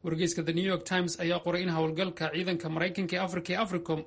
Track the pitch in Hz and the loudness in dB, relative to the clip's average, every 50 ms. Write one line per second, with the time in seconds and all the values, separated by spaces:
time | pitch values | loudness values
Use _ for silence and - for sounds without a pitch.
0 | - 175 160 160 180 165 - - 160 156 165 165 185 196 185 175 175 - 185 185 | -2 -2 0 2 0 0 0 0 0 0 0 2 2 2 0 0 0 0 0 2
1 | 180 170 - - 175 165 175 175 - 175 170 175 185 180 165 160 160 160 160 160 | 2 0 0 -2 0 0 0 0 0 0 0 0 0 0 2 2 2 2 2 0
2 | 190 180 170 - 165 156 147 165 180 180 180 165 - 160 160 160 165 185 170 196 | -2 -2 -2 -2 -4 -2 0 0 0 0 0 0 0 -2 0 0 0 0 0 -2
3 | 190 165 180 180 190 180 170 180 170 - 180 190 226 196 180 170 170 - 160 156 | -2 0 0 0 0 0 -2 -4 -2 -2 0 0 0 0 0 -2 0 0 -2 -2
4 | 160 | -2